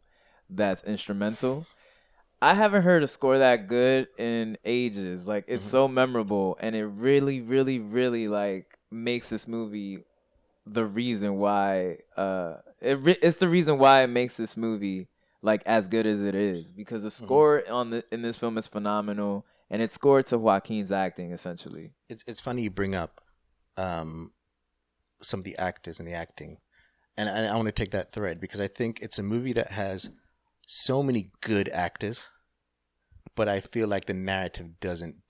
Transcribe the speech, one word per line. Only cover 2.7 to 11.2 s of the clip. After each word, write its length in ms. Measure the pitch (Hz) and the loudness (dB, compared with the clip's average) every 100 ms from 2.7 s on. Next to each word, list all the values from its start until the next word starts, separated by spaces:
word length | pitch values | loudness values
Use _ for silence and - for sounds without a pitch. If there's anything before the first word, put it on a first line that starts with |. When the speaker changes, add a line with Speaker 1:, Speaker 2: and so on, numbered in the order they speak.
| 202 | 6
Speaker 1:
heard 200 | 175 175 | 6 6
a 40 | 139 | 4
score 300 | - 135 135 | 0 4 6
that 300 | 131 120 98 | 6 6 2
good 400 | 120 127 131 127 - | 2 4 4 0 -4
in 400 | 117 117 110 107 107 | -2 -2 -4 -6 -2
ages. 640 | 120 123 101 95 90 90 | 0 0 -4 -6 -6 -4
Like, 180 | 104 95 | -4 -4
it's 160 | 117 101 | -6 0
Speaker 2:
Mm-hmm. 60 | |
Speaker 1:
so 160 | 127 135 | 2 4
memorable, 720 | 131 127 120 104 104 95 87 | 4 2 0 0 0 0 -2
and 160 | 110 110 | -4 -4
it 100 | 107 | -6
really, 540 | 101 123 139 139 135 | -2 4 4 4 -2
really, 380 | 113 135 135 131 | 0 2 2 -2
really, 480 | 104 117 127 117 110 | -2 0 0 0 0
like, 500 | 104 101 95 - _ _ | 0 0 -4 -8 _ _
makes 380 | 113 120 120 - | -8 -4 -4 -4
this 180 | 110 - | -10 -6
movie 520 | 117 110 104 101 95 - _ _ _ _ _ - | -8 -6 -8 -10 -12 -16 _ _ _ _ _ -6
the 200 | 107 110 | -2 -2
reason 520 | 101 123 110 | -2 -2 -2